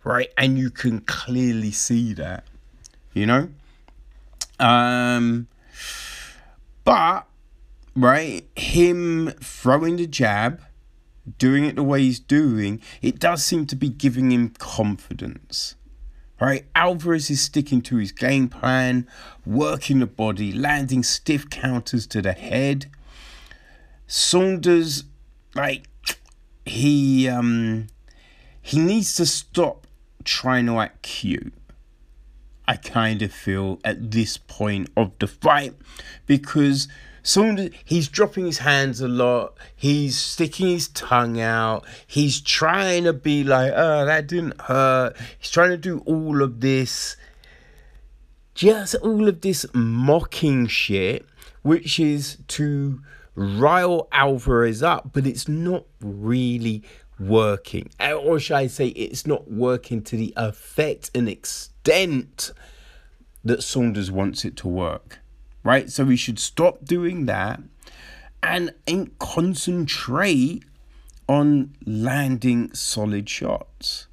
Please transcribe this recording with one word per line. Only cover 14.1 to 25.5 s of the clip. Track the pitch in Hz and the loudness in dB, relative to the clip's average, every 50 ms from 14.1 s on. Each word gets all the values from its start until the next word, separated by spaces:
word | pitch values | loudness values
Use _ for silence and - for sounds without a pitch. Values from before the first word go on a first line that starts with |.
| 120 123 131 131 | 2 2 2 2
him | 123 120 120 113 | 4 2 2 0
confidence. | - - - - - - 110 104 101 92 - - - - - - - - - - - - - - - _ - - - - - - - - - - - - | -4 -10 -14 -12 -4 -2 -2 -2 -2 -4 -8 -14 -12 -10 -10 -12 -12 -14 -16 -12 -10 -8 -8 -10 -12 _ -20 -20 -20 -20 -20 -20 -20 -20 -20 -20 -6 -2
Right, | 123 131 135 131 135 - - | 0 0 0 -2 -4 -2 0
Alvarez | 160 170 180 180 170 151 175 165 160 147 - | 2 2 2 0 0 0 0 0 0 0 -2
is | 147 139 | -2 -2
sticking | - - - 151 143 - 139 123 117 | -2 -2 0 -2 -2 2 0 0 0
to | - 127 120 | 0 -2 -2
his | 104 98 | -2 -4
game | - - 123 123 139 139 131 123 | -6 -4 0 2 2 2 2 0
plan, | - - - 127 127 131 127 127 127 127 123 - - - - - - - - | -2 -4 -2 0 2 2 2 2 0 -2 -2 -4 -12 -20 -20 -20 -20 -16 -8
working | - 104 123 151 151 156 135 - - 139 135 | -4 -2 0 0 0 -2 -6 -2 0 2 2
the | 123 - | 2 0
body, | - - 113 110 104 95 104 101 | -2 -4 -2 -2 -2 -2 -4 -4
landing | 95 117 135 147 147 143 139 127 131 127 120 | -4 -2 0 0 0 0 0 0 0 0 0
stiff | - - - - - 156 143 143 - | 0 -2 -4 -2 -2 -2 -2 -2 -8
counters | - - - 131 127 123 120 - - 120 107 - | -12 -6 -4 -2 -2 -2 -4 -2 -4 -4 -4 -2
to | - 110 | -4 -2
the | 95 95 92 | -2 -2 -4
head. | - - - - 120 135 139 139 139 139 - - - - - - - - - - - - - - - - - - - - - - - - - | -4 -6 -4 -2 0 0 0 -2 -2 -6 -10 -18 -20 -20 -20 -20 -20 -20 -20 -20 -20 -20 -20 -20 -20 -20 -20 -20 -20 -20 -20 -20 -20 -16 -8
Saunders, | - - - - - 180 185 190 190 175 143 180 175 170 165 160 143 139 - - - _ - - - - _ _ | -4 -2 0 2 2 4 4 2 0 0 2 4 4 4 2 0 -4 -8 -8 -12 -20 _ -20 -20 -20 -20 _ _